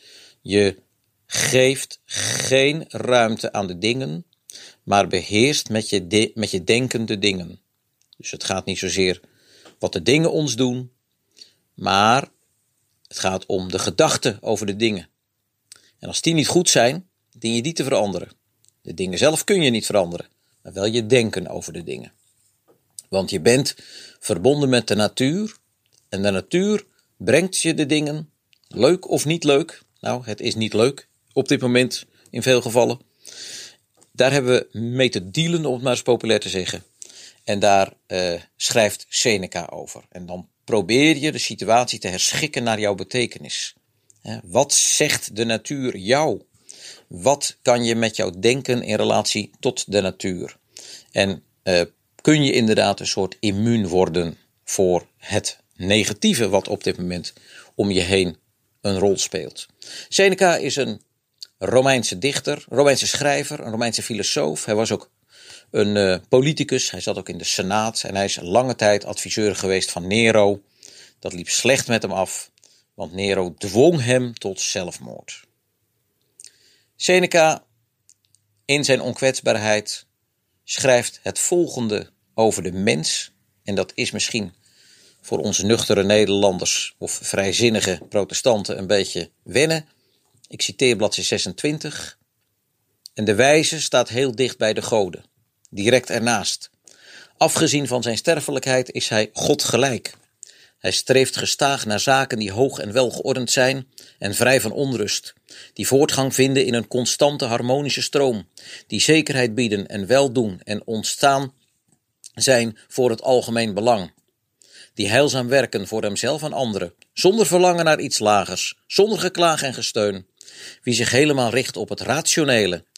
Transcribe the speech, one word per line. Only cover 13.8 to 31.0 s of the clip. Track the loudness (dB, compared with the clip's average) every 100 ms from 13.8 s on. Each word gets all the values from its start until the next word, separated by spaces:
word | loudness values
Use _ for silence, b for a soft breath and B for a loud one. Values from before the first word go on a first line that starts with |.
| -2 2 2 2 -2 -4
over | -4 -4 -4
de | -2
dingen. | -2 -2 -8 _ _ _ _ _ _ b b b
En | -10
als | -4
die | 0
niet | 0 2
goed | 2 4
zijn, | 4 4 2 -8 _ _ _
dien | -4
je | -2
die | -2
te | -4
veranderen. | 0 0 0 -4 -10 _ _ _ _ _ -14
De |
dingen | -8 -6 2
zelf | 2 2
kun | 2 2
je | 2
niet | 0 0
veranderen, | 0 0 -4 -14 _ _ _
maar | -14
wel | -4
je | -2 -2 2
denken | 2 2 -2 -8
over | -10 -10
de | -12
dingen. | -10 -12 -14 _ _ _ _ _ _ _ _ -20 -6
Want | -4 -2
je | 0
bent | 2 4 2 -6 B B B B
verbonden | -6 0 2 2 2
met | 2 2
de |
natuur | 0 0 0 -2 0 -6 -12 _ _ _ _ _
en | -4
de | 0
natuur | -2 -2 0 0 -2 -4 _ _ -6
brengt | 2 2 2 -2
je | -2
de | -2 0
dingen, | 0 -2 -6 -12 _ _ _ _
leuk | 2 4 4 0
of | -2
niet | 0 0
leuk. | 2 2 2 -8 _ _
Nou, | -6 -6
het | -6 -6
is | -4
niet | -2 -2
leuk | 2 2 0